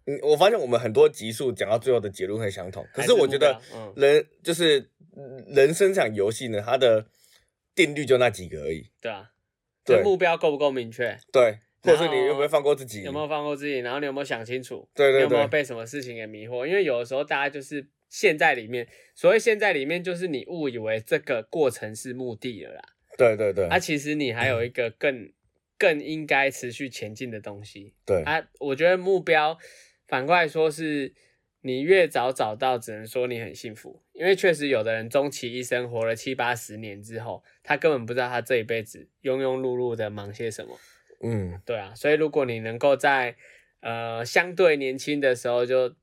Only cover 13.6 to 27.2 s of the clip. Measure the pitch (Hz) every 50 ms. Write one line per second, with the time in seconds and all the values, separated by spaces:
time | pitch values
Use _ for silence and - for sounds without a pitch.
13.6 | 143 147 139 127 120 120 127 147 147 139 135 143 143 135 135 113 113 117 127 131
14.6 | 127 - 123 - - _ _ - 135 101 98 - 131 - - - 143 - 156 151
15.6 | 139 131 120 117 113 120 139 147 127 123 117 113 110 107 110 104 107 117 123 123
16.6 | 131 156 190 202 185 147 123 120 120 117 131 139 147 - 156 139 139 143 143 143
17.6 | 135 - 147 143 131 _ _ _ _ _ - - 214 185 156 151 170 156 135 120
18.6 | 110 113 123 120 117 - _ _ _ _ _ - - 175 220 220 - 233 214 208
19.6 | 214 202 175 143 135 147 170 175 170 185 175 170 190 175 143 120 - - 175 165
20.6 | 151 135 120 117 107 110 110 110 - - 165 147 - - 131 110 - - - 165
21.6 | 147 123 113 - 117 110 107 - - 131 123 127 127 123 113 - - 127 113 92
22.6 | 71 55 - - - - _ _ _ _ - - 127 113 110 104 110 101 92 98
23.6 | 92 82 165 185 175 - 151 143 135 147 151 151 143 120 113 120 120 135 123 113
24.6 | 120 123 - 127 120 113 - - - 143 131 120 92 - _ _ _ _ _ _
25.6 | _ _ _ - 202 180 156 147 - 151 156 156 151 151 147 139 139 139 131 -
26.6 | - 123 117 - 139 123 - - 113 104 107 -